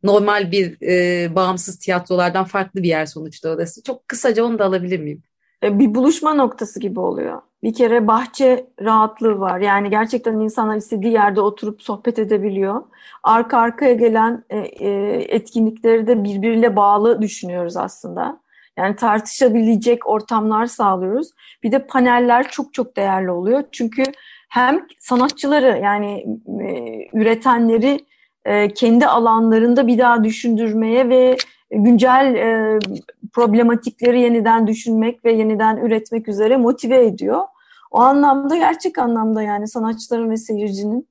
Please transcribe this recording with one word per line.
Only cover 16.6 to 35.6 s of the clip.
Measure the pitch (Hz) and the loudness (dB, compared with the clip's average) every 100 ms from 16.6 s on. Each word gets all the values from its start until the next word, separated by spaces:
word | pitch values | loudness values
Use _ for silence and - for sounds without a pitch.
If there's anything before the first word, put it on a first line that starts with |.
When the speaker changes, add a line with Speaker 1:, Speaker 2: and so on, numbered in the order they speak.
| 233 202 | 2 2
Speaker 2:
bağlı | 202 208 220 233 | 2 4 2 2
düşünüyoruz | 214 - 180 180 170 175 | -2 -6 -10 -6 -6 -6
aslında. | 190 - 180 175 - 330 _ _ _ - | -8 -10 -14 -8 -8 -8 _ _ _ -6
Yani | 185 208 | -6 -2
tartışabilecek | 233 214 214 - 262 220 220 220 226 240 - | 0 0 -4 0 2 2 2 2 2 -2 0
ortamlar | 214 214 226 214 214 240 | -4 -2 -2 0 -2 -2
sağlıyoruz. | - 202 190 185 226 320 _ - _ | -2 0 0 -2 -4 -6 _ -20 _
Bir | 226 | -2
de | 262 269 | -2 0
paneller | 269 247 240 247 240 277 | 0 2 2 4 2 0
çok | - - | -8 -10
çok | - 247 - | -6 -8 -4
değerli | 196 190 185 | -2 -2 -2
oluyor. | 175 190 262 - | -4 -2 -2 -2
Çünkü | - 233 226 269 285 - - _ | -6 -6 -2 -4 -4 -20 -20 _
hem | - 247 320 - - | 0 2 0 -4 -20
sanatçıları | - 247 262 - 277 294 262 202 | -4 0 0 -2 0 2 2 2
yani, | 202 208 208 202 - 226 - - | 0 -2 -4 -8 -10 -12 -10 -10
e, | - - 120 110 - 214 | -8 -8 -10 -14 -6 0
üretenleri, | 214 226 262 240 233 226 247 285 _ _ _ _ - | 2 2 0 2 2 2 2 -2 _ _ _ _ -2
e, | 208 208 | 0 0
kendi | 208 240 233 - | 0 2 4 4
alanlarında | 240 233 226 226 220 233 240 240 | 2 2 2 2 2 4 2 2
bir | 240 | 4
daha | 247 233 | 4 4
düşündürmeye | 220 220 240 220 226 214 220 233 254 | 2 -2 -2 -2 -2 -2 0 0 2
ve | 254 254 254 - _ _ | 4 4 2 -4 _ _
güncel, | 214 208 240 254 254 269 240 | 2 4 6 6 4 4 2
e, | 226 226 220 214 202 196 - - - | 0 0 0 -2 -2 -10 -16 -20 -10
problematikleri | - 233 214 233 233 233 - 240 247 | 0 2 4 4 0 -4 -2 0 2
yeniden | 240 233 220 226 220 | 2 2 2 2 2
düşünmek | 220 233 220 220 240 233 | -2 -2 -2 -2 -2 0
ve | |
yeniden | 226 220 214 | 2 0 0